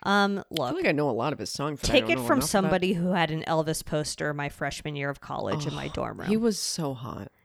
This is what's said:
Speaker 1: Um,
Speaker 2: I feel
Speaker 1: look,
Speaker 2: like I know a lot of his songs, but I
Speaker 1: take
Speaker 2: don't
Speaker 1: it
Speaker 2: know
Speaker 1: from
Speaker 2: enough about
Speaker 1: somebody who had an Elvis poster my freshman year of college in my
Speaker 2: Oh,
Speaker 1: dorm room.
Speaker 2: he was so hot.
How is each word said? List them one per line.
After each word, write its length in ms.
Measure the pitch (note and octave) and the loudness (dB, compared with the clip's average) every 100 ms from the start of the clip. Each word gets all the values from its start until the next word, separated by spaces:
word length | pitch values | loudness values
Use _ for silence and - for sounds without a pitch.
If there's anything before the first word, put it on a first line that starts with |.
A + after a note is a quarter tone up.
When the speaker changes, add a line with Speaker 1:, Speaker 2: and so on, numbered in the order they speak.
Speaker 1:
Um, 360 | - G3+ G3+ G3 | 2 4 4 0
Speaker 2:
I 40 | - - | -4 -2
feel 100 | B2 | -2
Speaker 1:
look, 100 | E4+ | 0
Speaker 2:
like 100 | C4+ | 2
I 80 | |
know 160 | D3 D3 | 4 2
a 20 | |
lot 220 | A2 C#3+ | 2 0
of 60 | B2+ | -2
his 100 | F#2 | -6
songs, 320 | - D3 C#3+ | -4 -4 -2
but 80 | - | 4
I 40 | |
Speaker 1:
take 100 | - | 4
Speaker 2:
don't 80 | A3 | 4
Speaker 1:
it 40 | E4+ | 0
Speaker 2:
know 60 | - | 2
Speaker 1:
from 100 | C4+ | 2
Speaker 2:
enough 100 | G#3+ | 4
about 0 | |
Speaker 1:
somebody 440 | G3+ F#3 F#3 F#3 | 4 4 4 2
who 180 | E3+ F3+ | 2 2
had 180 | F3+ E3 | 2 2
an 120 | D#3 | 0
Elvis 420 | - D#3+ D#3 D#3 - | 0 0 0 -2 -2
poster 480 | D3+ D3+ - D3+ | -2 -2 -2 -4
my 140 | D3 C#3+ | -2 -4
freshman 460 | - C#3 - D3+ D3 | -4 -6 -4 -6 -4
year 140 | C#3+ | -4
of 100 | C#3 | -4
college 440 | - C#3 G2+ D3+ D3 | -6 -4 -2 -2 -4
in 80 | |
my 140 | C#3+ C#3+ | -6 -6
Speaker 2:
Oh, 60 | |
Speaker 1:
dorm 260 | - A#2 G#2 | -4 -6 -4
room. 100 | F3 | 0
Speaker 2:
he 80 | A3 | 2
was 200 | A3+ F#3 | 2 0
so 360 | - - C#3+ | -4 -4 -4
hot. 360 | B2+ A#2+ - - _ | -4 -8 -10 -12 _